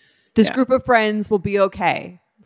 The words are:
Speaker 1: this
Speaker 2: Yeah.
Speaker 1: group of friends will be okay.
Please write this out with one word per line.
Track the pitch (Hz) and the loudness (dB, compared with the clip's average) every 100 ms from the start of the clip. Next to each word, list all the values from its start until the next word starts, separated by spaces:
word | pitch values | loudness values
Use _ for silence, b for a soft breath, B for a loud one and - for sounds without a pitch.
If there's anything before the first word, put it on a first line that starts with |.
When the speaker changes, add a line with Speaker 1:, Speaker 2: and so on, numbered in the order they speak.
| b b b | b b b
Speaker 1:
this | - 208 | 2 2
Speaker 2:
Yeah. | |
Speaker 1:
group | - 247 | 2 0
of | 254 254 | -2 2
friends | 240 214 214 202 | 2 2 -2 -4
will | 208 | -4
be | 202 202 | -2 0
okay. | 190 190 175 - - 180 _ _ | 0 0 -2 -2 -8 -18 _ _